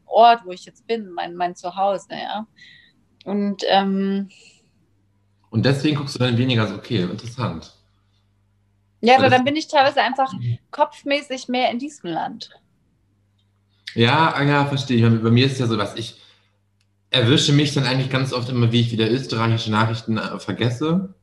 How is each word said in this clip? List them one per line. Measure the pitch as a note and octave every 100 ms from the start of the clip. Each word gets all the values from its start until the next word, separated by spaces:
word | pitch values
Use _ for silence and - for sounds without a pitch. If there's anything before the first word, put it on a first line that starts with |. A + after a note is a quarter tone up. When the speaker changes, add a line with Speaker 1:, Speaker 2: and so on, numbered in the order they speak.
| -
Speaker 1:
Ort, | - A#3 A#3 F3+
wo |
ich | F3+ -
jetzt | - -
bin, | A3+ G3
mein, | F3 E3+ F3
mein | F3 F3+
Zuhause, | F3+ F#3 G3 F#3+ -
ja. | D#3+ - G3+ A3 _ - - _ _ _ _ -
Und, | G3+ G3+ G3 -
ähm, | F#3+ G3 F#3+ G3 G3 F#3+ _ - _ _ _ _ _ _ _ _ _ _
Speaker 2:
Und | A2 A#2+
deswegen | C#3 D3+ D3
guckst | C3+ -
du |
dann | B2 A#2
weniger | C3 A#2 G#2+
so, | G2
okay, | - A2+
interessant. | F2+ F2+ - - G2+ D#2+ - _ _ _ _ _ _ _ _ _ _ _ _ -
Speaker 1:
Ja, | A3
Speaker 2:
Weil | C4
Speaker 1:
aber | C4
Speaker 2:
das | B3+
Speaker 1:
dann | B3+
bin | D4+
ich | D#4
teilweise | D4+ C#4 C#4+
einfach | A3 B3+ C4
Speaker 2:
Mhm. | F#3+ A#2+ A#2 _
Speaker 1:
kopfmäßig | - D4 - C#4+ C#4+ C#4+ C4 -
mehr | B3 B3+
in | A#3+
diesem | C#4+ - F3
Land. | D#3+ - - - - _ _ _ _ _ _ _ _ _ _ _ _ - -
Speaker 2:
Ja, | A#2 D3 D#3+ C#3+
ah |
ja, | C#3+ C#3+ C#3
verstehe | C3+ - A#2+
ich. |
Bei, | A#2 A2+
bei | A2+
mir | A#2 C3+
ist |
es | C3+
ja | A#2+
so, | A2
was | G2+ -
ich | A2+ - _ _ _ _ _ _ _ _ _
erwische | B2+ A#2 D3+ -
mich | C#3+ D3
dann | D3 B2
eigentlich | C3 C3
ganz | C3+ B2+
oft | B2 A#2+
immer, | B2+ A#2
wie | A#2+
ich | A#2+
wieder | A2 A2
österreichische | B2+ C3 A#2 A2+ A2+ A2
Nachrichten, | G#2+ A2+ A#2 - A2
äh, | E2+ G2+
vergesse. | - F#2 A2+ A#2+ D#3 F3 F#3+ -